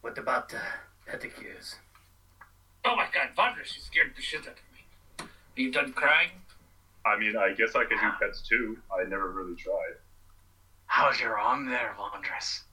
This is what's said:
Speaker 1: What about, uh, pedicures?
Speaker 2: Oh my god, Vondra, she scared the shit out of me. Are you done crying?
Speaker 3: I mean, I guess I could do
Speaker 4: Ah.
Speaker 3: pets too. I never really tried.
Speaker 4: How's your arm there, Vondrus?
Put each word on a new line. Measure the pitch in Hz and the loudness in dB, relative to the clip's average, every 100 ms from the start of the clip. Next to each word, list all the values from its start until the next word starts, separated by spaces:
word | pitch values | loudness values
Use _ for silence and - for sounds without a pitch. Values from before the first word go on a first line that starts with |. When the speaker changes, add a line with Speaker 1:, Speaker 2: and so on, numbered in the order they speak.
Speaker 1:
What | - - | -8 -6
about, | 127 123 - | 0 0 -2
uh, | - - - - - - | -8 -6 -8 -12 -20 -12
pedicures? | - - - - - - - - - _ _ _ _ - - _ _ - | -10 -10 -12 -14 -14 -14 -16 -18 -20 _ _ _ _ -20 -20 _ _ 0
Speaker 2:
Oh | 233 | 2
my | - | 2
god, | - - - | 0 -2 2
Vondra, | - - - | 2 2 -10
she | - | -12
scared | - - - - | -2 2 2 0
the | |
shit | - 151 | -6 -6
out | - | -8
of | - - | -18 -20
me. | - - - - - | -20 -20 -20 -20 -16
Are | - - - - | -16 -16 -14 -2
you | 131 | 0
done | 143 131 | 2 0
crying? | 127 147 156 151 - - - - - _ - 110 | 2 6 6 4 -2 -20 -20 -20 -20 _ -2 2
Speaker 3:
I | 104 | 2
mean, | 107 110 | 2 4
I | 98 | 2
guess | 95 113 135 | 4 2 2
I | |
could | 120 110 | 2 2
do | - | 2
Speaker 4:
Ah. | - | 0
Speaker 3:
pets | 104 - | -2 -2
too. | - 117 113 113 - | 0 2 2 -6 -6
I | 95 | -4
never | 92 98 95 | -2 -2 -4
really | 92 90 85 | -4 -8 -8
tried. | 90 98 - - - - - - - _ _ - - | -2 -2 -2 -10 -20 -20 -20 -20 -20 _ _ -20 0
Speaker 4:
How's | - 139 - | 4 4 2
your | 120 107 | 0 2
arm | - 135 135 | 2 2 0
there, | 123 113 104 | -2 -4 -6
Vondrus? | 101 - - - - - - | -10 -8 -8 -6 -6 -8 -10